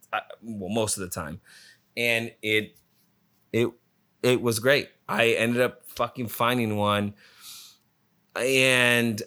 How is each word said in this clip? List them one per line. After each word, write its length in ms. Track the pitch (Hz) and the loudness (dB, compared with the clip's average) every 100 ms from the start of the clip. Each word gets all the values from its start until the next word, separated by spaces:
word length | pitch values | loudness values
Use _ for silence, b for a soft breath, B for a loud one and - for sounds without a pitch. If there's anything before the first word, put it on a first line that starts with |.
| - | -8
uh, 80 | 110 - - | -8 -8 -16
well, 280 | 110 107 90 | -14 -10 -4
most 280 | 113 107 - | -2 -2 -2
of 40 | |
the 80 | 90 | -6
time. 320 | - 76 85 B B B B _ - | -8 -10 -12 B B B B _ -4
And 340 | 120 117 117 - | 0 0 -2 -6
it, 360 | 107 110 101 _ _ _ _ _ _ _ _ | 0 0 0 _ _ _ _ _ _ _ _
it, 180 | 113 120 - _ _ _ _ | -2 -2 -4 _ _ _ _
it 200 | 123 120 | 0 2
was 180 | 117 110 | 0 0
great. 300 | 120 143 - _ - | 2 2 0 _ -6
I 220 | 104 117 | 0 2
ended 320 | 92 113 120 | 2 0 0
up 260 | 123 - - | -2 -4 -14
fucking 400 | - 117 - 113 | -6 -6 -4 -8
finding 480 | - 120 123 110 104 | -2 0 0 0 0
one. 380 | 104 104 104 - B B B B B B _ _ _ _ _ 87 | 0 0 -2 -8 B B B B B B _ _ _ _ _ -4
And, 840 | 123 135 131 127 120 120 117 104 | 0 4 4 4 4 4 2 -2